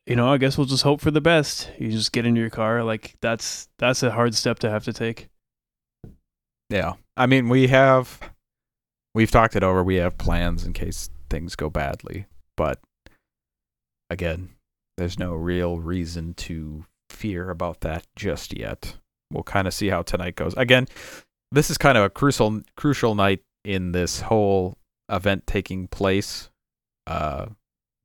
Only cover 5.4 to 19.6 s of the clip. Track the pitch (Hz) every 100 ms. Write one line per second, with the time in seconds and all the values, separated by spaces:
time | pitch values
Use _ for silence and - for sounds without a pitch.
5.4 | _ _ _ _ _ _ - - _ _
6.4 | _ _ - 101 82 - _ - 127 131
7.4 | 120 131 127 131 135 131 123 - - -
8.4 | _ _ _ _ _ _ _ 110 113 123
9.4 | 113 104 95 92 90 92 87 - 87 85
10.4 | 87 85 85 85 90 - - - - 78
11.4 | 85 - 78 82 69 - - 85 98 -
12.4 | - - 78 - _ _ _ _ _ _
13.4 | _ _ _ _ _ _ - 92 85 82
14.4 | 92 - _ _ _ - 87 - 90 82
15.4 | 85 90 87 85 82 90 82 85 82 87
16.4 | - 82 78 78 - _ - - 110 90
17.4 | 90 85 87 82 80 82 - - 101 73
18.4 | - - - - - - _ _ - -
19.4 | - 101